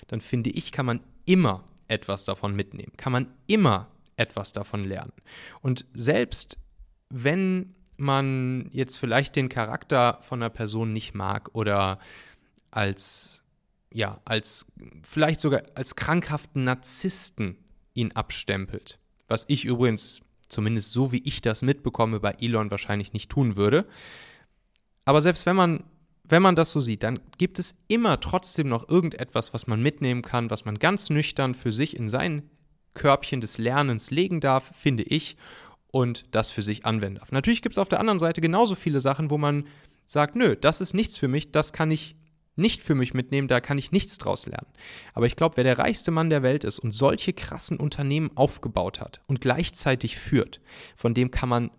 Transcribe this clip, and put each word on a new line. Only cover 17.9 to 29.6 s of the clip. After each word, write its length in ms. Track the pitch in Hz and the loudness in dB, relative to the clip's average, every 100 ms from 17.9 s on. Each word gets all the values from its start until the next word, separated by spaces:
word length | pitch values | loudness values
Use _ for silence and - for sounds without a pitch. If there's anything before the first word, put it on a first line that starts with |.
ihn 180 | 127 113 | -4 -2
abstempelt, 880 | 117 - - - 98 95 98 - - _ _ _ | -2 -6 -6 -2 -2 -4 -10 -14 -20 _ _ _
was 180 | 113 - | -4 0
ich 180 | 135 127 | -2 0
übrigens, 560 | 120 127 110 - - - _ _ | 2 2 2 -4 -8 -14 _ _
zumindest 420 | - 107 113 - | -2 0 0 -2
so 200 | 120 135 | 0 0
wie 100 | 123 | 0
ich 180 | 147 - | -2 -2
das 200 | 117 110 | -2 0
mitbekomme, 580 | 123 139 120 - 113 107 | 0 0 -2 0 0 0
bei 120 | 101 - | -2 -2
Elon 280 | 117 113 104 | 0 0 0
wahrscheinlich 420 | 101 - 101 98 | -4 -4 -4 -4
nicht 160 | 107 - | -8 -4
tun 260 | 143 123 101 | 0 2 4
würde. 320 | 104 147 208 - - - - - _ _ _ _ _ _ - | 4 4 2 -8 -20 -20 -20 -20 _ _ _ _ _ _ 2
Aber 160 | 151 | 4
selbst 240 | 165 165 170 | 4 2 2
wenn 100 | 190 | 4
man, 280 | 175 160 - _ _ _ | 4 2 -6 _ _ _
wenn 180 | - 165 | 2 6
man 140 | 190 165 | 6 6
das 160 | 160 | 4
so 100 | 151 | 2
sieht, 220 | 120 107 | 0 -2
dann 160 | 110 127 - - | -2 -4 -10 -4
gibt 200 | 180 - | -2 -2
es 180 | - - _ | -8 -8 _
immer 320 | 226 226 135 | 2 4 2
trotzdem 480 | - 185 - - 143 | 0 -2 -2 -2 0
noch 220 | 117 - | -2 2
irgendetwas, 640 | 170 170 - - 113 - | 2 2 -4 -4 -4 -2
was 120 | 117 | -6